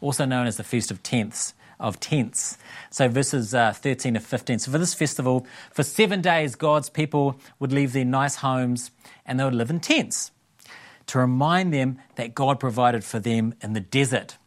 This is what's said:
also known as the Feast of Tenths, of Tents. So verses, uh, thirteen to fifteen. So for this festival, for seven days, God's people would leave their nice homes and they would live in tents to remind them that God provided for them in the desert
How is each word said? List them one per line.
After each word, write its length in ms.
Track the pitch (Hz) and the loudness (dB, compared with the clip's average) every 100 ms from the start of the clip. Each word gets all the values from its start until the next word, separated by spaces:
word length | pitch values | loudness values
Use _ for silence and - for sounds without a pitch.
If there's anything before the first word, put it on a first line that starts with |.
also 240 | 143 135 135 | -4 -2 0
known 200 | 127 123 | 0 -2
as 120 | 110 | -4
the 60 | |
Feast 260 | 107 120 - | -4 -2 -2
of 120 | 92 | -6
Tenths, 520 | - 123 104 - - - - - | -4 -2 -2 -6 -10 -10 -20 -8
of 200 | 113 - | -6 -6
Tents. 600 | - 151 117 - - - - - - | -2 0 0 -4 -6 -10 -16 -20 -10
So 180 | - 127 | 0 2
verses, 460 | 123 135 139 107 | 2 0 0 0
uh, 180 | 123 113 | 2 2
thirteen 400 | 101 139 127 127 | 2 -2 -2 0
to 80 | 113 | -2
fifteen. 380 | - 123 - 113 | -2 -4 -2 -4
So 120 | - | -2
for 60 | 147 | 0
this 160 | 175 | 0
festival, 540 | - 147 - 127 127 127 - - | -2 -2 0 0 0 -2 -12 -8
for 100 | - | -4
seven 380 | 139 - 220 196 | -2 2 2 2
days, 340 | 175 165 151 113 | 2 2 0 0
God's 340 | 156 151 139 | 2 2 0
people 500 | - 151 147 139 131 - - | -2 0 2 0 -2 -10 -8
would 140 | 139 | -2
leave 220 | 139 139 | 2 2
their 100 | 135 | 2
nice 320 | 127 135 139 - | 2 2 0 0
homes 540 | 139 131 123 120 - - - - | 0 0 0 -2 -6 -18 -20 -18
and 160 | - 127 | -6 -2
they 40 | |
would 100 | 135 | 0
live 160 | 120 117 | 0 0
in 100 | 165 | -2
tents 500 | - 311 - - - - _ _ - - - - - | 2 2 0 -4 -8 -14 _ _ -20 -20 -20 -20 -4
to 120 | 131 | 2
remind 540 | 127 127 147 180 185 | 2 4 2 2 2
them 260 | 147 131 127 - - | 2 0 -2 -10 -10
that 180 | 117 | -8
God 260 | 120 135 135 | 0 0 2
provided 420 | 131 113 123 117 | 0 2 2 2
for 160 | - 113 | -2 -4
them 360 | 110 113 113 - | 0 0 0 -4
in 100 | 107 | -6
the 80 | 107 | -6
desert 560 | 92 135 135 117 - - | 0 2 2 0 -4 -14